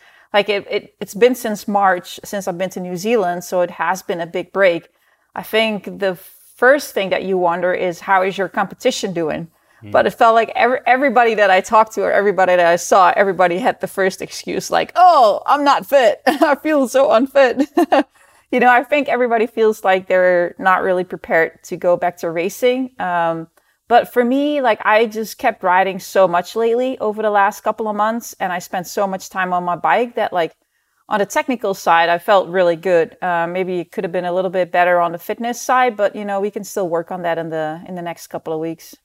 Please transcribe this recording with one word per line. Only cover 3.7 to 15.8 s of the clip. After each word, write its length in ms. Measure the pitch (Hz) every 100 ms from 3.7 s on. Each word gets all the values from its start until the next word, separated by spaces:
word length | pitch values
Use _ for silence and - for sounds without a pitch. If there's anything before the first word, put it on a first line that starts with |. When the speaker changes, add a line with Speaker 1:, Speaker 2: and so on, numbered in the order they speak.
Speaker 1:
has 280 | - 170 185
been 200 | - 175
a 80 | 165
big 240 | 185 175
break. 380 | 190 190 170 - _ _ _ _
I 80 | -
think 560 | - 214 220 208 196 180
the 160 | 196
first 800 | 175 - _ _ _ 247 285 -
thing 160 | - 190
that 140 | 180
you 120 | 185 185
wonder 380 | 175 175 180
is, 240 | - 180 175
how 240 | - 190
is 160 | 190 190
your 100 | 180
competition 640 | 220 196 - 254 - 208
doing? 360 | 170 156 156 165 _ _ _
Speaker 2:
Hmm. 100 | 104
Speaker 1:
But 160 | - -
it 60 |
felt 240 | - 233 226
like 160 | 220
every, 240 | - 233 254 -
everybody 480 | 254 277 220 233
that 160 | 208 202
I 100 | 185
talked 320 | 190 220 220
to 80 | -
or 100 | 185
everybody 420 | - 202 185 180
that 120 | 180 170
I 100 | 175
saw, 360 | - 220 180 -
everybody 420 | 196 175 180 175
had 220 | 247 -
the 80 | 190
first 340 | - 190 -
excuse, 480 | 175 - - 185 -
like, 220 | 170 165
"Oh, 480 | 330 359 302 220 - -
I'm 180 | 285
not 200 | 285 202